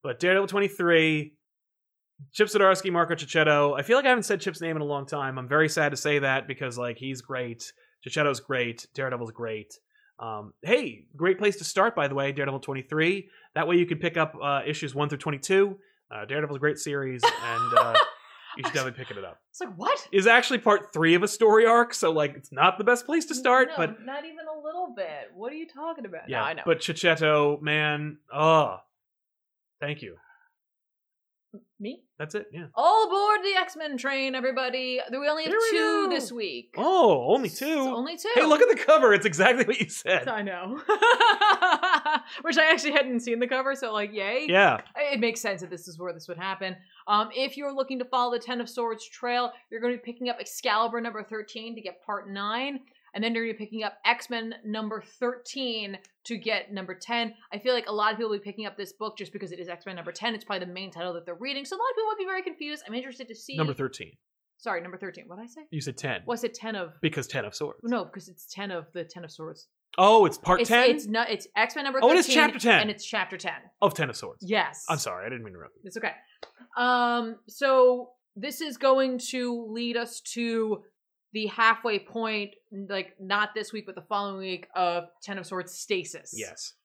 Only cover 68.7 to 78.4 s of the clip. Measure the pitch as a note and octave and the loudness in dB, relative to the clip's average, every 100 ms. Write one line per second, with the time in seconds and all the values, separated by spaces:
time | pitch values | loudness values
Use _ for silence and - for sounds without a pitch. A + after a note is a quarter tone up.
68.7 | F3+ D#3 F3 D#3+ F3+ D#3+ - D#3+ D#3+ _ | -8 -10 -12 -12 -14 -18 -16 -16 -16 _
69.7 | _ _ - F#3+ A3 F#3+ - E3+ F#3 A3+ | _ _ 6 8 8 6 2 2 2 4
70.7 | A#3 B3 D4 G#3 A3+ A#3 G#3 - G#3 A#3 | 6 6 2 -2 -4 -2 -6 -4 -2 -2
71.7 | D4+ C#4 C4 A#3+ F4 - C4+ D4+ C#4 A#3 | -2 -4 4 6 6 6 4 4 2 4
72.7 | A3 G#3+ G3+ - G#3+ F#3 F#3 F#3 C#3+ - | 6 4 -4 -6 -4 -4 -6 -8 -8 -14
73.7 | _ G3+ - C#3+ A2 F#2 - F#3 G#3+ D3 | _ 0 2 -6 -6 -12 -14 -4 -2 -2
74.7 | C#3 - D3+ - F2+ G#2 B2 A2 F2+ D2 | -6 -4 -4 -4 -6 -8 -10 -12 -16 -20
75.7 | _ G3 A3+ A3 - _ _ - _ B3 | _ -16 -8 -8 -10 _ _ -20 _ -12
76.7 | - B3 B3 A#3+ A#3+ A3+ A3+ - - C#4 | -2 0 2 2 0 -4 -10 -20 -2 2
77.7 | C4 B3+ B3 B3 _ _ G3+ | 6 6 4 -6 _ _ -10